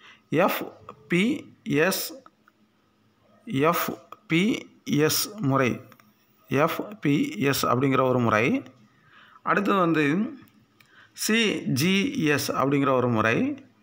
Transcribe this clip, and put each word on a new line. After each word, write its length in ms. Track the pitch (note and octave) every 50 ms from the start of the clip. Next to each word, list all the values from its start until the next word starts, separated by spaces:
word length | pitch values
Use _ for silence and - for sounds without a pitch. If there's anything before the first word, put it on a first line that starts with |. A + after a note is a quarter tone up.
| - - - _ _ -
எஃப் 420 | C#3+ D3+ F#3+ C4+ - - - - - - - - - - - -
பி 460 | F3 F3 G3+ A#3+ D4+ - - - - _ -
எஸ், 560 | - C#3+ C#3+ D#3+ F#3+ F#3+ - - - - - - - _ _ _ _ _ _ _ _ _ _ _ _ _ _ _ _ _ _ _ _ _ _ - A#3 -
எஃப் 460 | C3+ D3 E3 F3 - - - - - - - - - _
பி 440 | - E3 E3 F#3+ A3+ C4+ - - - - _ -
எஸ் 500 | - A2+ C#3 D3+ D3+ - - - - - -
முறை, 400 | - C3+ C3+ C3+ C3 A#2 - - - - - _ - _ _ _ _ _ _ _ _ -
எஃப் 520 | B2+ C3+ D#3 E3 - - D3+ - G#2+ -
பி 340 | - D3+ C#3+ - - C#3+ D3+ -
எஸ் 280 | C3+ C#3 C3 - -
அப்படிங்கிற 340 | - A#2+ B2+ C#3 C#3 C3 C3
ஒரு 180 | C3 B2+ B2+ B2+
முறை. 440 | A#2+ A2+ G#2+ G#2+ A#2 D3+ B3 C#4 - - - _ - _ _ _ _ _ - - - - - - -
அடுத்தது 360 | E3 E3 F#3+ G3 G3 G3+ F#3+
வந்து 600 | F3 E3 D#3+ D#3 D3 C#3 D#3 G3 A3+ D4+ - - - - _ _ _ _ _ _ - _ _ - - _ -
சி 480 | - - - G#3+ A#3 A3+ G3 - -
ஜி 640 | - - C#3+ A#2+ D3+ F#3 F#3+ G3 F#3+ - - - D#3
எஸ் 280 | D3 D3 C3+ - - -
அப்படிங்கிற 360 | - C3 C#3 C#3+ C#3 C#3 C3+
ஒரு 200 | C3 B2+ B2 B2
முறை. 560 | A#2 A2 A2 A2+ A#2 E3 B3+ C#4+ D4 - - - _ _